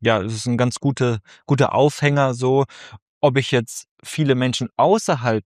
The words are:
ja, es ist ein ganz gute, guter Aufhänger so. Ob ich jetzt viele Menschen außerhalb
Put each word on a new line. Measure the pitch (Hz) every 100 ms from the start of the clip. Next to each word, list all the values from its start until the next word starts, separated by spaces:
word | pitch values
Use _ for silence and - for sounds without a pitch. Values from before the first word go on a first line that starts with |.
ja, | 113 113
es | 98
ist | 110 120
ein | 120
ganz | 123 -
gute, | 139 127 127 113 - - -
guter | 135 135
Aufhänger | 107 147 - 147 143 135
so. | 123 127 135 139 - - - _ _
Ob | 147 131
ich | 127
jetzt | 123 117 - - _
viele | - - 147
Menschen | 131 127 120 123 -
außerhalb | 147 214 - 151 120 113